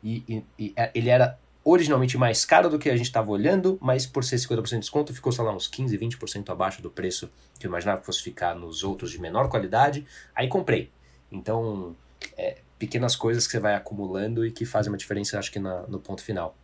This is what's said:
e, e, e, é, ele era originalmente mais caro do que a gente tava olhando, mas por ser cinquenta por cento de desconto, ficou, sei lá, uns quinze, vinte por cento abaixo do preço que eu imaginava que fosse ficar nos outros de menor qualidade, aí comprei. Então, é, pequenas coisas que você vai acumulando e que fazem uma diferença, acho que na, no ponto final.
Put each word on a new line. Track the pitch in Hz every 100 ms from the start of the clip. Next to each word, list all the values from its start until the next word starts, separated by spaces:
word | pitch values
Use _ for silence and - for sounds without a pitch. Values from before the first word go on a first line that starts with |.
e, | 110 120 123
e, | 110 - -
e, | 107 -
é, | 113 117
ele | 117
era | 127 127 - _ _
originalmente | - 175 156 135 127 123
mais | 123 107 -
caro | 165 170
do | 151
que | 147
a | 120
gente | 120
tava | 113 107
olhando, | 101 131 190 185 190
mas | 131 131 127
por | 143
ser | 127 123
cinquenta | - 113
por | 110
cento | 117
de | 104
desconto, | 147 147
ficou, | 123 127
sei | 120
lá, | 113 98
uns | -
quinze, | - 131 101
vinte | 117 120
por | -
cento | 104 98
abaixo | 90 95 -
do | 87
preço | - 92 87 - - - -
que | 95
eu |
imaginava | 87 92 95
que | -
fosse | 87
ficar | - - 87 87
nos | 85 80
outros | 98 95 87
de | 87
menor | 85 95 131
qualidade, | 117 95 113 143 147 - - - -
aí | 127
comprei. | 190 - 104 - _ _ _ _
Então, | 95 95 113 113 101 87 85 _ _ - -
é, | 90 - - _
pequenas | 110 120 120 -
coisas | 113 117 -
que |
você | 120
vai | 104 101
acumulando | - 101 98 95 107 117 113
e |
que | 113 117
fazem | 107 104
uma | 101
diferença, | - 101 101 104
acho | 95
que | 101
na, | 95 90 104
no | 95
ponto | - 95
final. | - 98 82 -